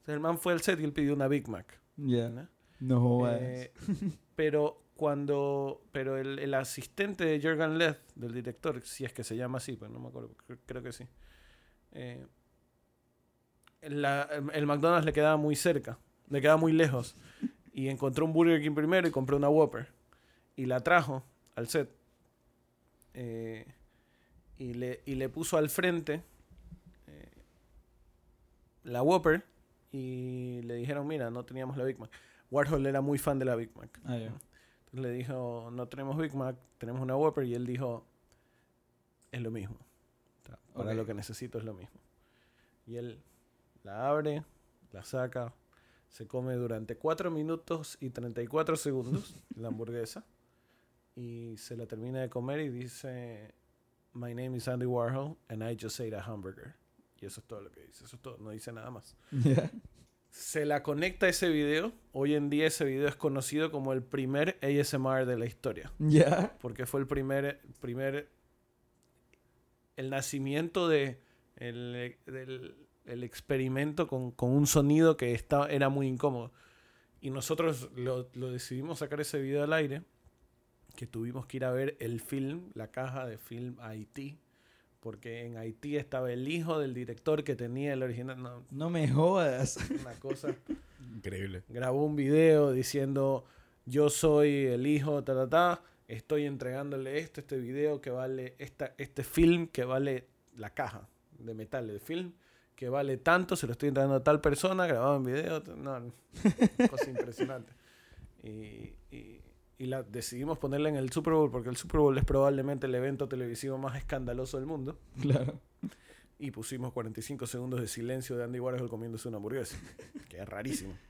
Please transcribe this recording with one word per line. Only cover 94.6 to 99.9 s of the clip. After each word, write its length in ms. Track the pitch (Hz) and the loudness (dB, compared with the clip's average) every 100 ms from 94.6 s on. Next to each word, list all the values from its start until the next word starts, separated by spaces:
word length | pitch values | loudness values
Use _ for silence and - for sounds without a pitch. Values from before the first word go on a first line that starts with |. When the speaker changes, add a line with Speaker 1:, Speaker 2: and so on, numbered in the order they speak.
| 135 | 2
Speaker 1:
el 200 | 120 135 | 2 4
hijo, 360 | 147 143 147 | 2 2 0
ta, 120 | 135 | 0
ta, 140 | 131 131 | 0 4
ta, 340 | 156 175 165 - _ - | 6 6 2 -6 _ -12
estoy 360 | 113 - 151 | -12 -2 0
entregándole 720 | 147 135 123 131 143 135 131 147 | 0 -4 -6 -6 -6 -6 -4 -4
esto, 220 | 160 - | -6 -14
este 160 | 139 135 | -8 -6
video 420 | 120 135 151 143 | -4 0 0 0
que 100 | 139 | -4
vale, 460 | 127 131 131 127 - | -4 -4 -4 -8 -12
esta, 360 | 139 - 135 - | -16 -8 -8 -8
este 240 | 135 - | -8 -6
film 460 | 127 - 165 170 165 | -2 6 8 8 2
que 160 | - | -4
vale 420 | 127 | -2